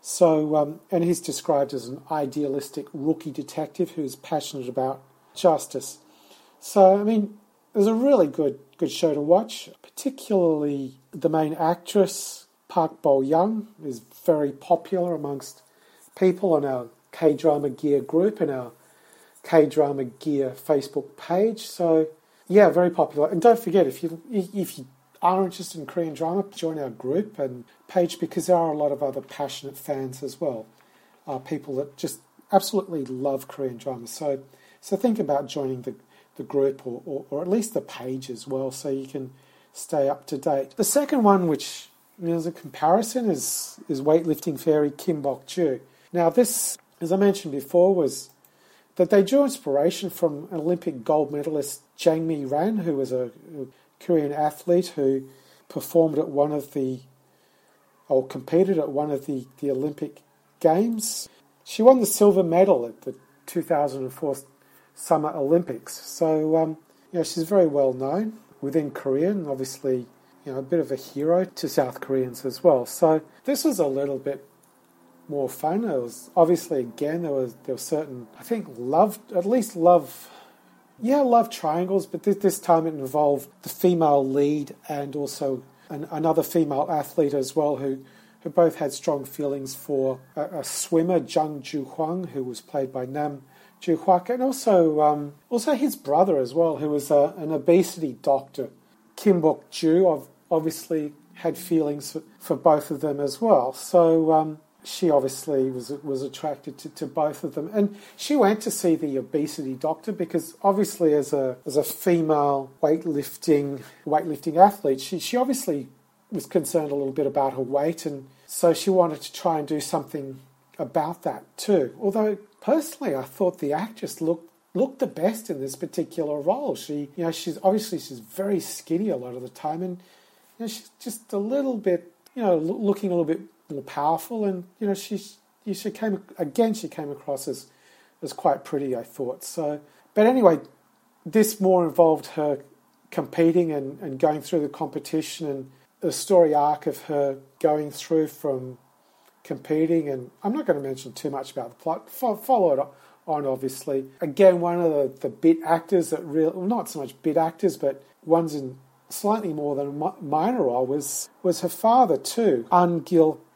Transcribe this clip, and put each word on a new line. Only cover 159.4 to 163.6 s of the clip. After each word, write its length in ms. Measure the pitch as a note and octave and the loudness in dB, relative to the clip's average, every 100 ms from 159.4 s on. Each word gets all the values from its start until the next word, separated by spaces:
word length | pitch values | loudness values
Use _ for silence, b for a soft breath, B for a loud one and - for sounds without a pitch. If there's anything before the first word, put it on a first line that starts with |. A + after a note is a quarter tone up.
| G3+ | -2
more 220 | D3+ D3 | -4 -4
than 140 | C#3 C#3+ | -4 -6
a 40 | |
mi-, 280 | C#3+ E3 - | -4 -6 -6
minor 420 | D#3 D3+ F#3 B3 | -4 0 0 0
role 240 | C#3 A#2+ B2+ | 0 0 0
was, 420 | C#3+ C#3 - - _ | -2 -4 -8 -10 _
was 200 | F#3 E3+ | -2 0
her 60 | F3+ | -2
father 480 | - A3 A#3+ A#3+ D3+ | -2 2 4 4 2
too, 520 | - - A3 B2+ A2+ | -2 0 2 2 2
An 300 | F3+ F3 E3+ | 2 2 0
Gil 400 | - E3+ D#3 D3+ _ _ | 2 4 4 2 _ _